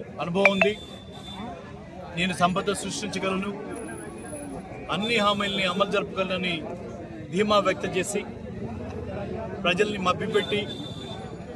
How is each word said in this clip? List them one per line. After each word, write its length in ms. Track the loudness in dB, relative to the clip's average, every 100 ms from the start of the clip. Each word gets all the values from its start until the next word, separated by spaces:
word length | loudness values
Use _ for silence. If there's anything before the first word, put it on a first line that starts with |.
| -4 -6
అనుభవం 300 | 0 6 6
ఉంది. 220 | 6 2 -2 -6 -14 -14 -12 -10 -10 -8 -10 -12 -12 -12 -12 -8 0
నేను 160 | 0
సంపద 400 | 4 4 4 2
సృష్టించగలను, 800 | 0 -2 -4 -4 -2 0 0 0 -4 -6 -8 -8 -8 -10 -10 -10 -10 -8 -10 -10 -10 -4
అన్ని 240 | -2 2 4
హామీల్ని 480 | 6 4 2 2
అమలు 260 | 2 4 4
జరపగలనని 720 | 4 0 0 0 0 0 -2 -4 -8 -8 -10 -10 -12 -4
ధీమా 260 | 2 6 6
వ్యక్తం 320 | 6 2 0 0
చేసి, 260 | 0 0 -4 -8 -8 -8 -6 -6 -6 -6 -6 -6 -4 -4 -6 0
ప్రజల్ని 360 | 2 4 4 4
మభ్యపెట్టి, 600 | 4 4 4 2 4 2 0 -4 -8 -10 -10 -10 -10 -10 -10